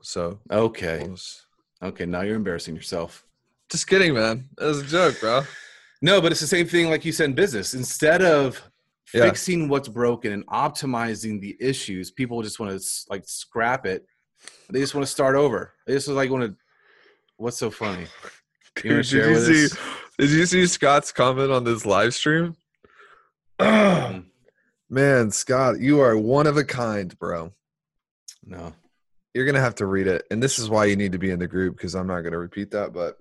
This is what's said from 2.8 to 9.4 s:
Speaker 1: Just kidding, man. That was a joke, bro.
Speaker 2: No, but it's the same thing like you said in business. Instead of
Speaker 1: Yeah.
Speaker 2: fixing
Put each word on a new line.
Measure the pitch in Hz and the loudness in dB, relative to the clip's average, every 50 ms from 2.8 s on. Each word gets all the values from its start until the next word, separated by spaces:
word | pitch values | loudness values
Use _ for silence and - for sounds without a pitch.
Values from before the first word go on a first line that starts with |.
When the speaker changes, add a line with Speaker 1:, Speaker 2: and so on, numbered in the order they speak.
| - - 95 85 85 85 - - _ _ _ _ _ _ _ _ _ - | -10 -8 -8 -8 -8 -8 -12 -18 _ _ _ _ _ _ _ _ _ -8
Speaker 1:
Just | - 165 - - | -6 -6 -2 2
kidding, | 190 190 185 165 139 | 4 4 4 4 2
man. | 113 110 113 113 127 - - _ - | 2 2 0 0 -4 -8 -12 _ -6
That | - | -2
was | 151 151 143 | -2 -2 -2
a | 139 | -4
joke, | 135 156 180 180 151 120 - | -2 2 4 4 4 2 0
bro. | 110 110 117 135 143 - - - - - - - _ _ _ _ | 0 0 2 0 0 -2 -6 -18 -20 -20 -20 -20 _ _ _ _
Speaker 2:
No, | - 165 202 196 | 2 4 4 4
but | 165 170 156 | 4 4 0
it's | - | 0
the | 156 143 | -2 0
same | 190 175 170 165 | 0 0 0 2
thing | 170 175 165 160 | 2 2 2 2
like | 160 156 - | 0 -2 -2
you | 165 - | -2 -2
said | - 160 139 | 0 0 0
in | 127 | 2
business. | 135 - - 120 101 92 - - | 0 0 0 0 -2 -6 -6 -6
Instead | 131 127 - - - 156 151 170 180 | -6 -6 -8 -4 0 4 4 4 6
of | 185 175 156 143 139 127 110 - - - _ _ _ _ _ _ _ - - | 6 4 4 4 4 0 -2 -8 -14 -20 _ _ _ _ _ _ _ -4 2
Speaker 1:
Yeah. | 113 117 | 4 4
Speaker 2:
fixing | 113 107 - | 4 4 2